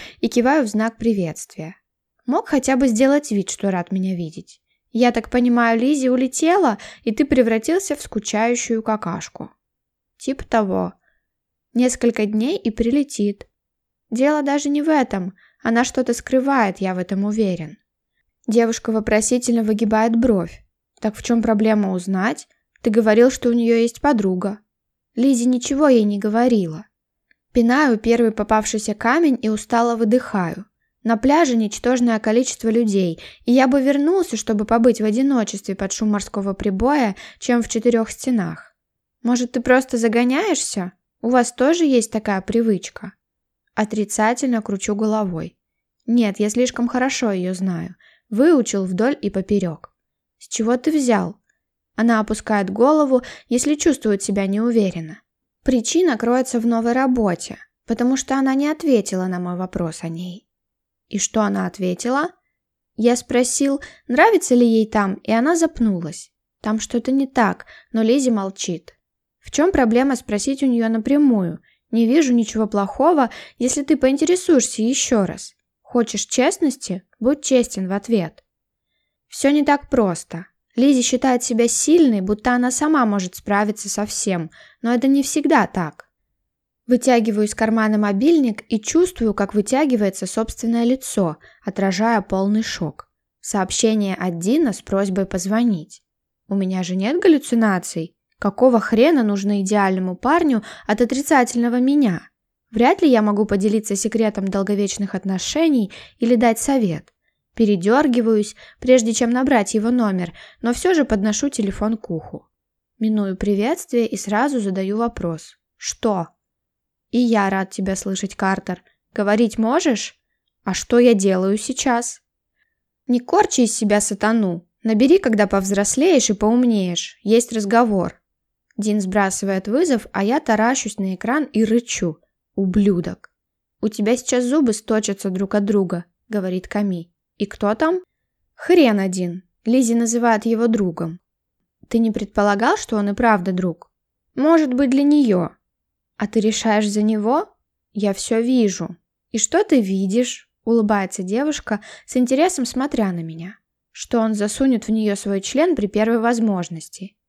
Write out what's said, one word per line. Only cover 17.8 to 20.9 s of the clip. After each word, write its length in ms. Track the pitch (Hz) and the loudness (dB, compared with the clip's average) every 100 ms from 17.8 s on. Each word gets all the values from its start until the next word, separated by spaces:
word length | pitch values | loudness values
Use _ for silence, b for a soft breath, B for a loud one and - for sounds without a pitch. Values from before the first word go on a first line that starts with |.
| _ _ _ _ _ _ - | _ _ _ _ _ _ 0
Девушка 440 | 226 233 233 - | 2 2 -2 -4
вопросительно 720 | 220 214 214 214 247 247 233 | -4 0 0 2 -2 0 0
выгибает 520 | 214 214 220 214 226 226 | 0 0 0 2 2 2
бровь. 500 | 254 196 170 - _ _ _ | 2 2 -2 -12 _ _ _